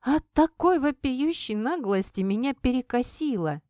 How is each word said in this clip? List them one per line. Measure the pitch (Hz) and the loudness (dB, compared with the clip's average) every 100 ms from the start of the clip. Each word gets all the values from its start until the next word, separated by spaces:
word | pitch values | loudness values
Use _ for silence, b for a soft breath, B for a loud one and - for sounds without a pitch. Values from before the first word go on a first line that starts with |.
От | - 302 - | 2 0 0
такой | - 320 _ 339 359 | 2 2 _ 2 2
вопиющей | 277 277 277 254 294 339 - | 0 -2 -4 -2 -2 -2 -4
наглости | 214 226 339 214 196 190 - | -4 -2 -2 0 0 -2 -2
меня | 190 208 262 | -2 0 -2
перекосило | 269 247 254 247 240 247 - 311 226 156 147 _ | -2 0 -2 0 -2 -2 -4 -4 -2 -2 -4 _